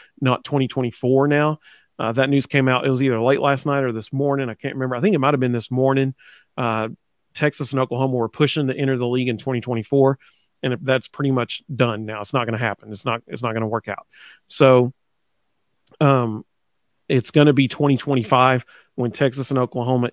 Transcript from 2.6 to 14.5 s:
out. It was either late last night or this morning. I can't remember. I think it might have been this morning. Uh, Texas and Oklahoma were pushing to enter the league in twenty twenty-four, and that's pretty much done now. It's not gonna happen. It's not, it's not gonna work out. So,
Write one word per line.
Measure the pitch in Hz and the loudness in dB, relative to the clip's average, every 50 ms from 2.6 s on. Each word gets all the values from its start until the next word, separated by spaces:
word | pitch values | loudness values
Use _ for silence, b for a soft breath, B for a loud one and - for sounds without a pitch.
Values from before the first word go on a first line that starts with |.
| 131 | 2
out. | 131 127 123 135 | 2 2 0 0
It | 139 | 0
was | 131 123 | 0 0
either | 139 135 120 110 | 0 0 0 2
late | 117 131 143 139 | 2 2 2 2
last | 139 143 139 135 - | 2 0 0 0 -2
night | 151 139 139 135 | -2 -2 0 -2
or | 123 | -2
this | 110 110 107 - - | -4 -6 -8 -8 -4
morning. | 135 143 143 139 139 135 117 | -2 -2 0 -2 -2 -4 -6
I | 110 | -8
can't | _ - 139 - | _ -10 -10 -6
remember. | 135 131 127 127 | -6 -6 -4 -4
I | 120 | -2
think | 151 214 196 | 0 0 2
it | 139 | 2
might | 131 143 151 | 2 2 2
have | 131 | 2
been | 127 123 120 | 0 0 0
this | 117 - - | -2 -4 -4
morning. | 123 127 131 135 135 135 135 135 131 b b b b b b b - | -2 0 2 2 2 2 0 -2 -4 b b b b b b b -8
Uh, | - 117 117 113 110 110 113 - _ _ _ _ _ _ _ - | -6 -4 -4 -2 -4 -4 -6 -10 _ _ _ _ _ _ _ -6
Texas | - 151 151 - - 143 - | -2 -2 -2 -2 -2 -8 -4
and | 139 131 | -2 -2
Oklahoma | 131 - 127 123 131 135 127 | -2 -2 -2 -2 -2 0 0
were | 123 113 110 | -2 -2 -2
pushing | - - 151 135 - 156 143 | 0 0 0 0 0 -2 -2
to | 131 127 | -2 -2
enter | - 139 135 131 | -2 -2 -2 0
the | 120 123 | 0 -2
league | 120 123 131 127 | -2 0 0 0
in | 123 117 | -2 -4
twenty | 101 - 135 127 120 | -4 -4 -6 -6 -4
twenty-four, | - 123 120 113 104 - 139 139 135 135 135 - b b b b b b _ - - | -4 -4 -6 -6 -4 0 2 4 4 4 4 0 b b b b b b _ -6 -4
and | 131 123 - | -4 -4 -2
that's | - 131 131 127 - | 0 0 0 0 -2
pretty | - - - 143 139 | -6 -8 -4 -2 0
much | 131 127 120 - - - _ - 139 | 0 0 -2 -4 -6 -14 _ -8 -2
done | 113 127 120 107 104 110 | 0 0 0 0 -6 -8
now. | 107 110 107 | -8 -8 -8
It's | 104 - - | -8 -4 -2
not | 131 117 | -2 -2
gonna | 117 113 | -2 -4
happen. | 107 123 107 101 _ - 107 | -2 -2 -4 -4 _ -12 -14
It's | 104 98 - | -12 -8 -4
not, | 127 113 117 _ | -4 -4 -4 _
it's | - - 117 120 | -12 -12 -6 -6
not | 117 110 | -4 -4
gonna | 113 113 | -4 -4
work | 107 113 113 - | -4 -4 -6 -6
out. | 107 98 - - _ B B B B B B B | -8 -10 -12 -12 _ B B B B B B B
So, | - | -6